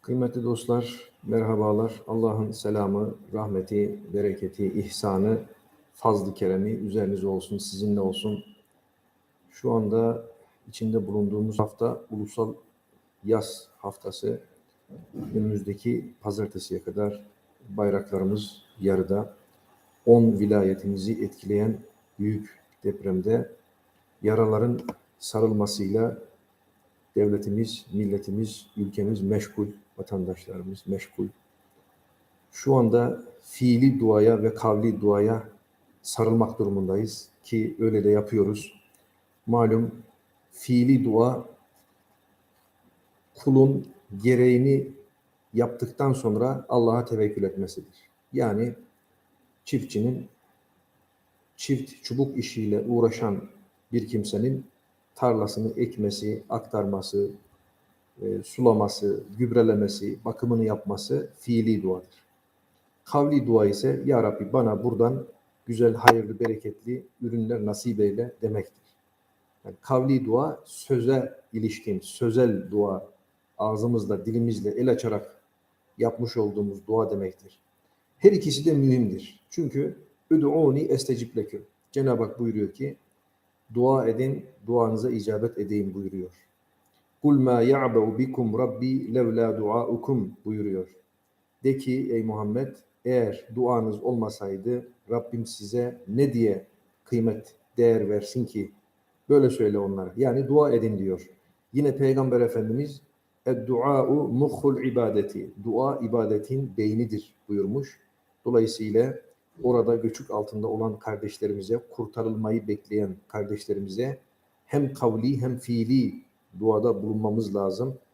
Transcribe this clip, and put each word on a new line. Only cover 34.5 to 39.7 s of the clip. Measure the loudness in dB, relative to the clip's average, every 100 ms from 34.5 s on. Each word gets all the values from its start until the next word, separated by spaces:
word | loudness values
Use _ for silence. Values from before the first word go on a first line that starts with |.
kavli | 0 0 2 2 2
duaya | 2 4 4 2 -4 -20 _ _ _ _
sarılmak | -12 0 2 4 2 0
durumundayız | -2 0 0 -2 -4 -8 -18 _
ki | -6 -4 -2 0
öyle | 0 4
de | 4
yapıyoruz. | 4 4 2 2 0 -8 -18 _ _ _ _ _ _ 0
Malum | 4 4